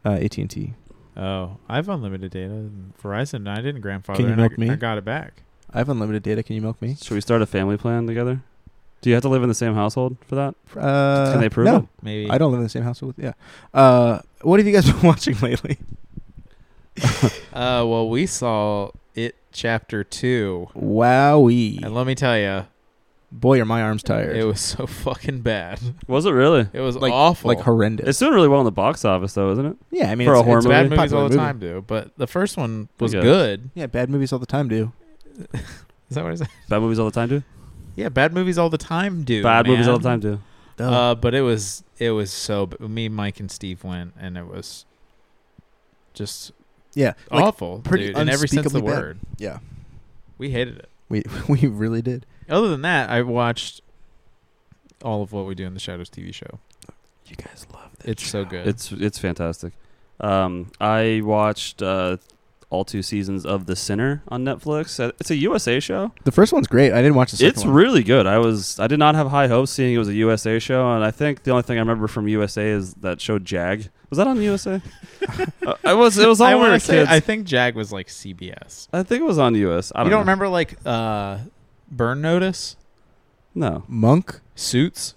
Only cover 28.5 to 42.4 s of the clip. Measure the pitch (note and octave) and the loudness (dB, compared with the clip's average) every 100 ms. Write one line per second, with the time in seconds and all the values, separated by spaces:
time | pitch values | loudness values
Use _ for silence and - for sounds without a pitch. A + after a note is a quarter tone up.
28.5 | C#3 A#2+ F#2+ G#2+ D#3 A2+ F#2 G2 - G2 | 6 2 2 0 0 0 0 -2 -2 0
29.5 | G#2 C#3+ - _ F4 G#2+ A2+ B2 B2+ A#2 | 0 -4 -8 _ -2 -2 0 6 6 6
30.5 | A#2 A#2+ D3 C#3 D3+ D3 C#3+ C#3+ C#3 D3+ | 4 6 4 4 4 2 2 2 2 0
31.5 | C3 F2 F2+ G2+ A2 - - B2+ F3+ G3+ | -4 -8 -10 -6 -6 -6 -8 -6 -2 -4
32.5 | - A#2+ A2 G#2 _ A#2 G#2 A#2 F#3 B2+ | -4 -6 -8 -12 _ -2 2 4 6 4
33.5 | G2+ C3 F3 C3+ A#2 B2+ C#3 C3+ C3 B2 | -2 -10 -12 -6 -4 -2 -2 -2 -4 -4
34.5 | C#3 C#3 A2 A2 - _ - - A#3+ - | -4 -2 -2 -2 -8 _ -20 -20 -20 -14
35.5 | - - - - _ _ C3 E3 E3+ A#2+ | -12 -14 -20 -20 _ _ -8 -6 -8 -10
36.5 | - - G#2+ A2+ A2+ A2 A#2 A#2+ C#3+ - | -12 -4 -2 0 0 0 -2 -2 -4 -6
37.5 | - - - - - - C3 D3+ F3 F#3 | -20 -20 -20 -16 -8 -4 2 2 2 -2
38.5 | F3 E3+ D#3+ - E3 G3 F3 C3 A2+ A2+ | 0 0 -2 -4 -4 -4 -4 -2 0 4
39.5 | A2+ A#2+ B2 A#2+ A#2+ B2 A#2 G#2 G#2 - | 4 4 4 4 2 0 -2 -2 -6 -12
40.5 | _ _ - B2 B2 B2 A2+ A#2+ C3 C3 | _ _ -6 0 2 2 2 0 0 0
41.5 | A2 G2 - _ - A#2 G#2+ G2 - | 0 -4 -12 _ -4 -2 -2 -4 -8